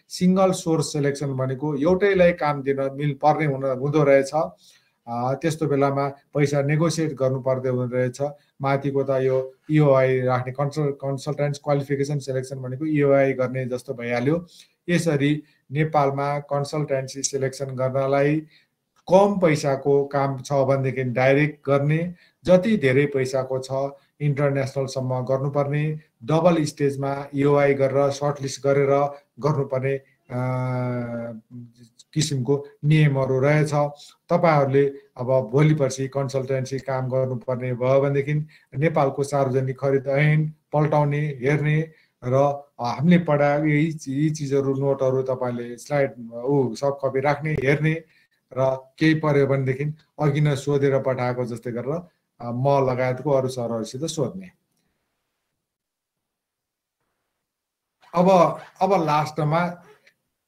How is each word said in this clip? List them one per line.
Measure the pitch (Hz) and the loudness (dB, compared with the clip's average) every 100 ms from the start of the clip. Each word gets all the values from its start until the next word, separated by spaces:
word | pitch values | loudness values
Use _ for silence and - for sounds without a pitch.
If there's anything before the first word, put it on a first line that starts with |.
| _ | _
सिङ्गल | - 185 185 190 | 0 2 4 2
सोर्स | - 165 156 - | 2 0 0 0
सिलेक्सन | 151 143 139 143 | -2 -2 -2 -4
भनेको | 131 131 131 151 139 | -4 -4 -4 -4 0
एउटैलाई | 156 185 202 190 175 | 2 2 2 4 4
काम | 175 151 143 | 4 0 -2
दिन | 135 135 135 | -2 -2 -2
मिल | 135 147 | -4 -4
पर्ने | 139 147 147 | 0 2 2
हुन, | 156 131 | 0 -2
हुँदो | 135 127 139 151 | -2 -2 0 2
रहेछ। | 139 139 135 | 6 6 4
अ, | 151 175 - _ _ _ _ - 120 123 | -2 -4 -6 _ _ _ _ -10 -6 -4
त्यस्तो | 139 165 156 147 | -2 -2 -2 0
बेलामा | 139 139 135 139 | 2 2 0 -2
पैसा | - _ 147 143 143 | -6 _ 0 0 2
नेगोसिएट | 139 151 170 160 156 | 0 2 0 0 -4
गर्नु | 123 131 131 | 0 -2 0
पर्दो | 131 131 127 | -2 -2 0
हुँदो | 123 123 127 | -2 -2 -2
रहेछ। | 127 123 143 147 _ - | -2 -2 -6 -8 _ -6
माथिको | 139 139 139 139 | -2 0 0 -2
त | 135 | 0
यो | 135 131 131 131 - - | 0 0 0 -2 -10 0
इओआई | 151 151 135 131 131 | 4 6 6 4 2
राख्ने | 127 127 123 | 0 -2 -2
कन्सल-, | 127 143 156 143 | -4 -4 -2 -4
कन्सल्टेन्ट्स | 139 139 135 151 143 147 143 | -4 -6 -6 -6 -4 -4 -2
क्वालिफिकेसन | - 143 131 143 139 147 | -2 -2 0 -2 -2 -4
सिलेक्सन | 135 131 131 135 | -4 -6 -6 -8
भनेको | 127 127 156 | -10 -6 -2
इओआई | 151 143 139 135 | 2 4 4 4
गर्ने | 123 127 131 123 | 0 -2 -4 -4
जस्तो | 123 131 | -6 -8
भइहाल्यो। | 120 117 120 131 170 175 - - _ - | -8 -4 -2 0 0 -2 -16 -20 _ -2
यसरी | 175 165 147 143 151 - _ - | 0 2 0 2 0 -6 _ -8
नेपालमा | 139 156 156 139 135 143 147 | -4 0 2 2 0 -4 -4
कन्सल्टेन्सी | 143 143 143 156 143 135 131 139 | -4 -4 -4 -4 -4 -4 -6 -8
सिलेक्सन | 135 139 135 - | -6 -4 -6 -6
गर्नलाई | 135 127 131 135 135 139 143 156 156 _ _ _ _ _ - | -8 -4 -4 -2 0 0 2 0 -4 _ _ _ _ _ 2
कम | 185 202 196 | 4 4 2
पैसाको | 175 151 147 135 143 139 | 2 2 0 -2 2 2
काम | 139 143 139 131 | 2 -2 -2 -4
छ | - | -2
भनेदेखि | 139 131 139 131 123 | 0 2 0 -2 -4
डाइरेक्ट | 127 117 131 139 147 151 - | -4 2 4 4 2 -2 0
गर्ने, | 139 143 160 175 175 _ _ | 0 2 0 -2 -8 _ _
जति | - 180 220 214 | 4 4 4 2
धेरै | 135 131 143 | 2 2 2
पैसाको | 139 127 131 127 131 | 0 -2 -2 -4 -6
छ | 131 135 139 139 _ - | -4 -4 -4 -8 _ -6
इन्टरनेसनलसम्म | 147 135 143 139 131 139 131 135 127 127 | -2 0 0 0 -2 -4 -6 -4 -4 -4
गर्नुपर्ने, | 127 131 143 143 139 147 151 156 - _ | -2 -2 -2 -2 -2 -2 -4 -6 -12 _
डबल | 117 160 175 165 | -2 2 4 2
स्टेजमा | 147 - 143 139 139 139 - | 0 -2 -2 -2 -4 -6 -6
इओआई | 139 143 143 143 | 0 2 4 4
गरेर | 139 135 135 143 | 2 2 2 0
सर्टलिस्ट | 139 147 147 135 - | 0 -4 -4 -6 -4
गरेर | 139 139 139 139 143 - _ - | 0 2 2 2 0 -4 _ -4
गर्नुपर्ने, | 139 147 139 131 135 135 - _ - | -2 -2 -2 -4 -4 -4 -8 _ -12
अ, | 127 127 127 127 127 123 123 120 117 117 110 - 123 120 _ 120 _ _ | -6 -4 -4 -4 -4 -4 -4 -6 -8 -10 -12 -16 -18 -18 _ -20 _ _
किसिमको | 156 151 135 123 143 - - | -4 -2 -2 0 -2 -4 -4
नियमहरू | 147 156 151 135 123 131 | 2 4 4 2 0 2
रहेछ। | 139 151 151 147 147 - - _ - | 2 2 2 0 -2 -4 -20 _ -2
तपाईँहरूले | 175 175 151 135 135 139 139 - - | 2 4 4 4 4 2 -2 -12 -8
अब | 123 131 110 | -2 0 2
भोलि | 131 156 | 4 4
पर्सि | 156 135 - 135 | 4 0 -2 -6
कन्सल्टेन्सी | 139 135 135 127 135 127 135 | -4 -4 -4 -2 -4 -4 -6
काम | - 131 127 | -6 -4 -2
गर्नुपर्ने | 131 131 127 - 123 127 | -2 -2 -4 -6 -4 -4
भयो | 120 127 139 | -2 2 4
भनेदेखि | 143 139 139 151 151 - _ 131 | 2 0 0 -2 -4 -12 _ -2
नेपालको | 160 160 139 135 | 0 2 0 0
सार्वजनिक | 135 143 135 131 131 131 | -2 -2 0 0 -2 -2
खरिद | 139 139 135 | 0 0 0
ऐन | 135 151 151 156 - _ | 2 2 2 0 -6 _
पल्टाउने, | 147 156 151 147 147 151 131 | 0 2 2 2 0 -4 -4
हेर्ने | 127 151 151 156 160 - _ _ | -2 0 0 0 -2 -10 _ _
र | 123 131 143 - - - | -2 2 2 0 -10 -8
हामीले | 120 120 160 175 | -6 0 4 4
पढाएको | 165 147 143 147 156 | 4 2 4 2 2
यी | 147 165 | 2 0
चि-, | 156 - | -2 -6
यी | 135 156 | -2 -2
चिजहरू, | 151 143 139 135 | -2 -2 0 0
नोटहरू | 135 139 135 131 131 | 0 0 0 0 0
तपाईँले | 131 127 127 120 120 120 | -2 -2 -4 -4 -8 -12
स्लाइड, | - 147 139 - 113 | -4 0 0 -4 -14
ऊ, | 117 123 143 123 | -8 -2 0 0
सफ्ट | 110 139 139 135 | -2 -4 -2 -2
कपी | 131 | 0
राख्ने, | 147 139 156 | 0 0 -2
हेर्ने | 151 131 147 156 160 - _ _ _ _ | -2 0 2 0 -2 -6 _ _ _ _
र | 123 131 131 - - | -2 -2 -2 -8 0
केही | 156 | 2
पर्यो | 156 156 143 135 | 2 2 2 2
भनेदेखि | 135 131 131 147 151 _ - | 2 0 -2 -4 -8 _ -2
अघि | 151 143 | 0 2
नै | 147 139 | 2 0
सोधेर | - 143 139 135 | 0 0 2 2
पठाएको | 127 127 123 127 | 0 -2 -2 -4
जस्तै | 120 113 123 | -6 -8 -8
गरेर, | 113 123 165 175 _ _ - | -8 -6 -6 -8 _ _ -14
अ, | 120 | -8
म | 120 139 139 131 | -2 0 2 2
लगायतको | 123 127 127 151 | 0 -2 -2 0
अरू | 135 131 | 0 0
सरहरूसित | 127 117 113 107 131 | -4 -4 -4 -6 -8
सोध्ने। | 156 156 120 92 92 - _ _ _ _ _ _ _ _ _ _ _ _ _ _ _ _ _ _ _ _ _ _ _ _ _ _ _ _ _ _ _ _ _ _ _ | -8 -4 -6 -6 -16 -20 _ _ _ _ _ _ _ _ _ _ _ _ _ _ _ _ _ _ _ _ _ _ _ _ _ _ _ _ _ _ _ _ _ _ _
अब, | 170 180 185 156 - - - | 2 6 6 6 2 -12 -2
अब | 190 190 | 2 2
लास्टमा | 151 147 147 - 151 165 175 175 - _ _ _ _ _ | 2 0 0 -2 0 0 -2 -6 -18 _ _ _ _ _